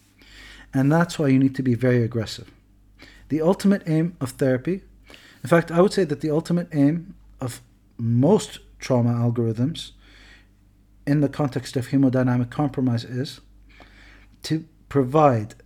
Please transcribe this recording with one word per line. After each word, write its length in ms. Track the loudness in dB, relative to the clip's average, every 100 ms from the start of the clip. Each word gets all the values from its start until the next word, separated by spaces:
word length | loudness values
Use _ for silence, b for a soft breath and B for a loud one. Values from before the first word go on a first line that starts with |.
| _ _ B B B B B
And 160 | 0 2
that's 300 | 2 0 0
why 80 | 2
you 100 | 4
need 160 | 2 0
to 80 |
be 120 | -2 0
very 260 | 2 2
aggressive. 480 | 0 -4 -8 -10 -16 -20 _ _ _ -20 B B B
The 140 | -2
ultimate 420 | 0 2 2 2 0
aim 280 | 0 0 -4
of 80 | -8
therapy, 520 | -2 0 0 -2 -6 -10 -20 -20 B B B
in 60 | 0
fact, 200 | 0 2
I 120 | 2
would 100 | 2
say 140 | 2 -2
that 160 | -2
the 100 | -2
ultimate 380 | -2 -2 -4 -2
aim 440 | 2 2 0 -8 -20 -20 -10
of 200 | -10 -10 -20 _ _ -6
most 640 | 0 2 4 2 0 -16 -20 -10
trauma 320 | -2 0 2
algorithms 800 | 0 0 0 -2 -2 -2 -4 -14 -20 b b b b b _ _ _ _ _ -2
in 140 | 0
the 80 | 0
context 480 | -2 -4 -4 -6 -6
of 140 | 0
hemodynamic 600 | 2 4 4 2 0 -2
compromise 520 | -2 -4 0 -2 -2
is 380 | -4 -8 -8 -10 -20 -20 -20 b b b b b b _
to 200 | -6 -6 -6 _ -4
provide 680 | -2 0 4 4 2 -2 -12